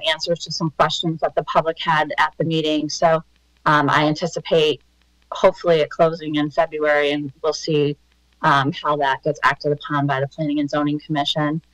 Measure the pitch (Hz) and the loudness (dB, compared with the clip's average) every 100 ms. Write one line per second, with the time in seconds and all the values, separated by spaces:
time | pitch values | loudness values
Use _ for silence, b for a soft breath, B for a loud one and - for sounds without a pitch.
0 | 156 156 - 165 - 156 160 - 160 - | -2 -4 -2 -4 -4 -6 -6 0 -2 0
1 | 170 160 156 - 160 185 160 165 - 160 | -4 -2 -2 -2 -2 0 0 -4 -2 0
2 | 151 - 156 - 165 160 156 151 151 - | 0 0 -2 0 -2 0 0 -2 -2 0
3 | 170 160 - _ _ _ - 147 143 - | 2 2 -2 _ _ _ 0 2 2 2
4 | 151 151 170 - - 165 151 - _ _ | 2 0 -4 -6 0 2 2 0 _ _
5 | _ _ _ - 190 185 175 165 143 - | _ _ _ 2 2 2 2 2 2 2
6 | 165 165 156 151 147 143 160 156 151 147 | 2 2 -4 -2 -2 0 -2 0 2 2
7 | 143 147 147 - 156 151 - 156 143 147 | 2 0 -4 -4 -4 -4 -2 0 0 -2
8 | _ _ _ _ 165 139 135 175 156 147 | _ _ _ _ 2 2 2 -2 -2 0
9 | 139 135 - 147 127 139 147 147 - 151 | 0 0 -2 0 0 0 -2 -2 -2 -2
10 | 143 135 139 - 156 147 143 147 147 147 | 0 0 -4 -4 -2 -2 -2 -2 -2 -2
11 | - 151 147 - 151 160 - | -4 -4 -2 -2 -2 -4 -8